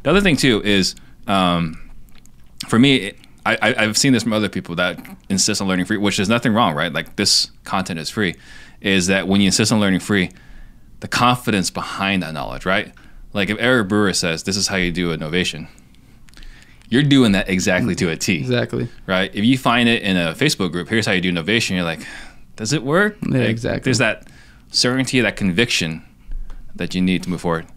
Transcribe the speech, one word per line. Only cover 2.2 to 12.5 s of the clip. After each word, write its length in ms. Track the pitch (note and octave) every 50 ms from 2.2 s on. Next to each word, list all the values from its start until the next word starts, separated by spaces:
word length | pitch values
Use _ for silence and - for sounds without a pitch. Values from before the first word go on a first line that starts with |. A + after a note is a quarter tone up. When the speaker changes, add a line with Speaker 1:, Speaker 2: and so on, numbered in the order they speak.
| - - - - - - - - -
Speaker 1:
for 100 | - -
me, 360 | A2+ B2+ C#3+ C3+ G#2 F#2+ G2+ - - - - - - -
I, 120 | G#2+ A2+ -
I, 220 | A2 A2 A2 A2 G#2+
I've 140 | A2 G#2+
seen 160 | - - C#3 B2+
this 100 | A2 -
from 80 | A#2
other 160 | G#2+ G#2+ G#2+
people 280 | F#2+ - F#2+ F2 - F2
that 220 | E2+ F2+ F2+ E2+ - - - - - - -
insist 320 | G2 F#2 - A2 G#2 -
on 60 | G2+
learning 160 | F#2+ F#2 F#2 F2+
free, 120 | - A2
which 200 | G2 G2+ G2+ F#2
is 120 | - G2 F#2
nothing 240 | A#2 A#2+ - B2+ G#2
wrong, 220 | A2 A#2+ F2+ D#2
right? 180 | D2 E2+ F2 C#2+
Like, 240 | E2 E2 - -
this 340 | - G2+ - - - - - - - -
content 340 | - - G2 F#2 - F2+ D#2+
is 100 | D#2 -
free, 260 | - A2+ G2+ F2 D#2 - - - - - - - - -
is 280 | - G2+ F#2+ F#2+ F2+
that 200 | F#2 G2 F#2+ E2
when 140 | F#2 G2 G2+
you 60 | G2+
insist 220 | F#2+ F2+ - A2+ - A#2
on 80 | G#2+
learning 180 | G#2 G2 F#2 E2+
free, 300 | - - G#2 G2 F2 - - - - - - - - - - - - - - -
the 80 | - -
confidence 600 | - - A#2 B2 B2+ B2 - A#2+ G#2+ G2 F2+ -
behind 540 | - F2+ E2+ - - - G2 G2 G2 F#2+ E2
that 100 | D2+ D#2
knowledge, 320 | D2+ B1+ A1